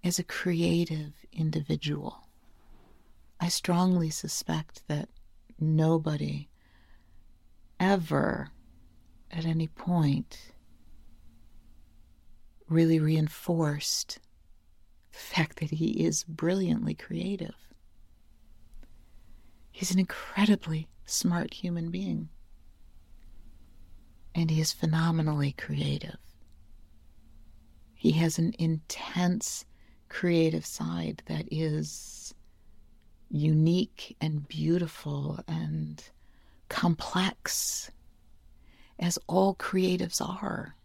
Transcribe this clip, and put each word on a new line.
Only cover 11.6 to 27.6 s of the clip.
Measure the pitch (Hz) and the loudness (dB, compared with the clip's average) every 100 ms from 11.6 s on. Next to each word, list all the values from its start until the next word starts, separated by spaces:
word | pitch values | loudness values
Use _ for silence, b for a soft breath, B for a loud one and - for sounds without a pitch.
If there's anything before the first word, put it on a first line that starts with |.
| - - - - - - - - - - - | -20 -20 -20 -20 -20 -20 -20 -20 -20 -20 0
really | 160 165 165 | 4 6 6
reinforced | 151 160 151 - - 170 156 147 - - - - - - - - - - - - - | 4 4 2 -2 -2 2 2 0 -2 -4 -4 -12 -16 -20 -20 -20 -20 -20 -20 -20 -20
the | - | -18
fact | - - 156 - | -4 0 0 -2
that | 151 | -6
he | 156 160 - 165 | -2 -2 0 0
is | 156 - | 0 -6
brilliantly | 156 160 190 180 - 156 | -4 0 0 0 0 -2
creative. | 156 - 165 180 196 - - - - - - - - - - - - - - b b b b b b b b b | -6 -8 -6 -4 -4 -8 -12 -20 -20 -20 -20 -20 -20 -20 -20 -20 -20 -18 -18 b b b b b b b b b
He's | - 185 | -8 0
an | 185 | 2
incredibly | 185 - - - 214 196 - 160 156 - - | 2 -4 -6 2 4 4 2 -4 -6 -14 -6
smart | - - 175 - - | 0 2 2 -2 -4
human | 175 170 165 | -4 -4 -4
being. | 180 190 160 156 - - - - - - - - - - - - - - - - - - - - | -4 -4 -4 -6 -14 -20 -20 -20 -20 -20 -20 -20 -20 -18 -18 -18 -20 -20 -20 -20 -20 -20 -20 -6
And | 170 165 | 0 2
he | 156 | 2
is | 160 | 0
phenomenally | - 160 160 165 160 156 151 143 | 0 0 4 4 4 2 2 0
creative. | - - 143 147 143 - - - - - - - - - - - - - - - - | -2 -6 -2 -2 -2 -6 -12 -18 -20 -20 -20 -20 -20 -20 -20 -20 -20 -20 -20 -20 -20